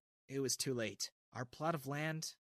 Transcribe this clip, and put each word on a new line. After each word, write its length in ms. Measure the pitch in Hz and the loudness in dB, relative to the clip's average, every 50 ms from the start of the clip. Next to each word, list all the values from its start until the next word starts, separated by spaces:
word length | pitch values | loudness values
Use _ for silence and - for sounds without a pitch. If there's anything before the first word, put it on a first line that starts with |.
| _ _ _ _ _ - | _ _ _ _ _ -6
it 120 | 135 139 | -2 2
was 160 | 135 123 - | 2 2 2
too 160 | - - 143 | 2 2 2
late. 380 | 127 120 110 101 98 - - - - _ _ _ | 2 2 2 0 0 -2 -6 -8 -8 _ _ _
Our 120 | - 120 131 | -6 -6 -6
plot 300 | - - - 156 165 165 | -6 -4 -2 0 2 2
of 120 | 143 135 | 0 0
land 500 | 135 143 147 156 160 156 160 156 - - - _ | -2 -2 0 0 0 0 -2 -4 -6 -8 -10 _